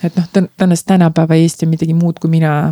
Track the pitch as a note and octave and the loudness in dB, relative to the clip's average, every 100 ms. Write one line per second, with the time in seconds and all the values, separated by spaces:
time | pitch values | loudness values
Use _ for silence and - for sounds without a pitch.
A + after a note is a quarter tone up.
0 | E3+ F#3 E3 G3 F3+ - F#3 E3 - F#3+ | -6 -4 -2 -2 -2 -2 0 0 0 2
1 | E3 D#3+ D#3+ D#3+ E3 - E3 D#3+ E3 E3 | 2 2 2 2 2 0 -4 -2 -2 0
2 | E3+ E3 E3 E3 D#3 D3 D3 | -2 -2 -2 0 0 0 -2